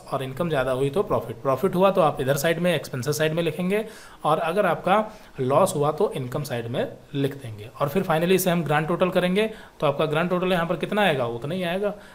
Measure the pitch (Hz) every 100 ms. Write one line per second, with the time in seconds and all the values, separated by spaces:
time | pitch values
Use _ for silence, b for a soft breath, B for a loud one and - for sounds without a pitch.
0 | - 135 131 135 170 143 127 127 139 196
1 | 208 123 - - 139 131 190 175 196 190
2 | 151 143 131 143 170 165 180 156 - 131
3 | 135 147 156 160 170 - 180 214 214 B
4 | B B 151 156 165 185 190 151 170 208
5 | 214 B B - 127 147 190 147 143 151
6 | 220 160 123 147 143 120 113 143 254 -
7 | - 143 139 - 120 104 107 - 143 190
8 | - 160 175 185 185 175 147 151 156 170
9 | 185 175 180 190 220 B B - 151 143
10 | 156 151 175 180 185 180 170 170 185 202
11 | 196 135 117 117 143 185 170 190 208 202
12 | B